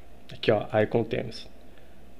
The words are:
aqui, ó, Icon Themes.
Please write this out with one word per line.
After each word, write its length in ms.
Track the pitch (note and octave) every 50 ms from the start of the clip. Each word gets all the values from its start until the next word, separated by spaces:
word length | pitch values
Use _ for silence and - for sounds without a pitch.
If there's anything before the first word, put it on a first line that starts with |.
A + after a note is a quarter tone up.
| - - - - - -
aqui, 200 | - A2 - -
ó, 160 | A2+ G#2 - - - A2
Icon 220 | G#2+ G#2 - A#2 A2+
Themes. 460 | A2 A#2+ B2 - B2 - - - - - - - - - - - - - - - - - -